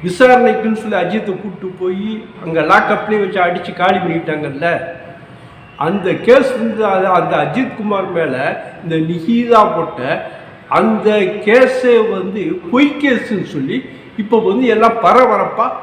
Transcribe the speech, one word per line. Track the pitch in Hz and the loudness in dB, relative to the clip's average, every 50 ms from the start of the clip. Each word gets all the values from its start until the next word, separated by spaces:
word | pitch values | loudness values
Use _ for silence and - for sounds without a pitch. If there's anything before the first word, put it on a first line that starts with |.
| 160 | -6
விசாரணைக்குன்னு | 180 180 - 254 254 247 247 233 226 214 - 220 226 220 214 | -6 2 4 6 6 8 8 6 4 2 2 -2 -2 -2 -2
சொல்லி | - 214 208 185 170 | -4 -2 -2 -2 -2
அஜித்தை | 170 196 220 214 208 185 | 0 -2 -4 -4 -4 -8
கூப்பிட்டு | 180 - 208 175 - 190 185 175 - | -6 -8 -12 -12 -10 -10 -12 -8 -6
போய் | 185 185 185 190 208 220 220 214 - - - - - | -6 -4 -4 -4 -6 -6 -8 -8 -12 -14 -18 -12 -10
அங்க | 165 160 160 156 160 | -4 -2 0 2 4
லாக்அப்லயே | 185 214 - - 208 - - 202 214 208 196 | 4 4 4 2 -2 -2 0 -2 0 0 0
வச்சு | 185 - 190 175 | 0 0 0 0
அடிச்சு | 175 175 - - - - - | 0 0 -4 -6 -10 -4 0
காலி | 180 190 196 - 175 | 0 2 2 0 -2
பண்ணிட்டாங்கல்ல, | 170 160 165 165 160 156 151 147 143 135 135 165 170 165 139 - - - - - - - - - - - - - - - - - - - - 139 | -2 -4 -4 -4 -4 -6 -6 -6 -8 -6 -4 -2 -2 -2 -2 -6 -10 -14 -14 -18 -20 -20 -20 -20 -20 -20 -20 -20 -20 -20 -20 -20 -20 -8 -4 -4
அந்த | 160 190 202 175 185 160 - - | -2 -2 -2 -2 -2 -4 -2 4
கேஸ் | 226 247 277 - - - | 4 4 6 4 2 -2
வந்து, | 214 226 226 208 214 220 202 190 | -2 -4 -4 -2 -2 -2 0 0
அது, | 190 190 196 180 175 | 0 2 2 2 2
அந்த | 165 160 170 156 143 | 0 0 0 0 -2
அஜித் | 147 147 233 262 - - | -2 -2 -4 -4 -4 -6
குமார் | - 208 208 202 196 185 180 180 | -8 -4 -2 -2 -2 -2 -2 -2
மேல | 170 160 147 127 127 139 165 180 - - - - - - | -2 -2 -2 -2 -2 -4 -4 -4 -6 -12 -14 -16 -14 -8
இந்த | 170 165 160 160 165 | -4 -2 -2 -2 -2
நிகிதா | 170 170 - 233 233 240 240 233 233 220 208 190 - | -4 -4 -2 0 0 0 4 4 4 4 4 4 0
போட்ட | 170 160 - - 131 123 139 165 - - - - - - - - - - - 127 160 | -4 -6 -6 -8 -8 -4 -4 -4 -6 -6 -12 -14 -16 -18 -20 -20 -20 -8 -2 0 2
அந்த | 190 220 220 202 180 214 214 208 196 180 - - - | 2 2 0 2 2 2 2 2 0 0 -2 -2 0
கேஸே | 202 220 254 262 - - - 254 247 240 226 214 190 | 2 4 4 4 4 2 0 2 4 4 4 4 2
வந்து | 190 190 180 190 190 220 180 160 180 - - - | -2 -4 -4 -6 -6 -6 -4 -4 -6 -6 -6 -2
பொய் | - 254 285 285 285 - | 2 2 2 2 0 0
கேஸுன்னு | 285 277 247 214 - - 220 185 147 - - | 0 0 0 0 -2 -4 -4 -4 -4 -6 -6
சொல்லி | 147 131 - 202 262 - - - - - - - - | -6 -6 -4 -4 -6 -8 -10 -18 -20 -20 -14 -10 -8
இப்ப | 208 214 240 220 180 185 | -2 0 0 2 2 2
வந்து | 202 240 262 240 214 | 0 2 2 2 2
எல்லாம் | 214 220 226 226 - - | 4 4 2 2 2 2
பரபரப்பா | 175 - 247 254 233 214 196 190 - - - 226 254 - - | 4 6 6 4 4 2 0 0 -2 -2 -4 -4 -4 -4 -8